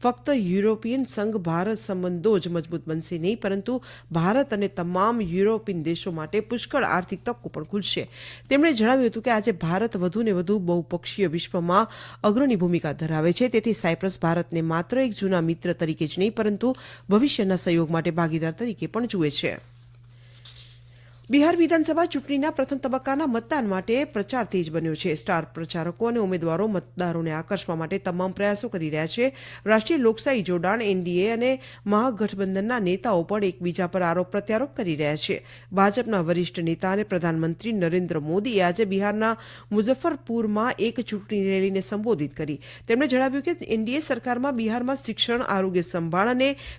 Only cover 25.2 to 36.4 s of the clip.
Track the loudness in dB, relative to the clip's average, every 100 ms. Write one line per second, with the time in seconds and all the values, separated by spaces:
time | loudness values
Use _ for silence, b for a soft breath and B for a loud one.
25.2 | -2 -2 -2 -8 -8 -6 -6 -2 -2 0
26.2 | 0 0 0 0 0 -2 -4 -4 -2 -2
27.2 | -2 -4 -4 -4 -4 -6 -4 -4 -4 -2
28.2 | -2 0 0 0 -4 -4 -4 -2 -2 0
29.2 | 0 B B B 2 2 4 4 4 2
30.2 | 0 0 0 0 0 0 0 0 0 0
31.2 | 2 2 0 0 B B 0 2 2 0
32.2 | -2 -2 -2 0 -2 0 0 0 2 2
33.2 | 2 0 0 -2 -2 -2 -2 0 2 0
34.2 | 0 -2 0 -2 -2 -4 -2 0 0 0
35.2 | -2 -4 B B B 2 4 2 0 0
36.2 | 2 0